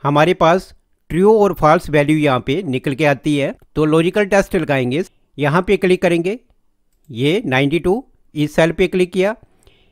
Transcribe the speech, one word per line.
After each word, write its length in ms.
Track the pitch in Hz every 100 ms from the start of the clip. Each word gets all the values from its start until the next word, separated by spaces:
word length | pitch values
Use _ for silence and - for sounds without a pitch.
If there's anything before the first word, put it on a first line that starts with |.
हमारे 300 | 143 147 160 185
पास 380 | 165 185 - - _ _ -
ट्रू 240 | 156 202
और 200 | 220 202
फॉल्स 360 | 165 151 170 -
वैल्यू 280 | 147 143 156
यहाँ 220 | 147 127
पे 200 | 123 151 170
निकल 300 | 127 156 131
के 100 | 151
आती 280 | 131 156 147
है। 160 | 143 254 _ -
तो 100 | 156
लॉजिकल 400 | 160 165 208 202
टेस्ट 280 | 196 196 190
लगाएंगे, 480 | 151 135 127 139 202 _ _ -
यहाँ 240 | 143 165
पे 160 | 190 190
क्लिक 240 | 185 180
करेंगे, 360 | 185 170 170 240 _ _ _ _ _ _ -
ये 320 | 113 135 196 208
नाइंटी 340 | 127 143 165
टू, 240 | 180 220 - _ _ 151
इस 200 | 147 -
सेल 160 | 165
पे 160 | 165 185
क्लिक 240 | 185 180
किया। 220 | 185 190 233 _ _ _ _ _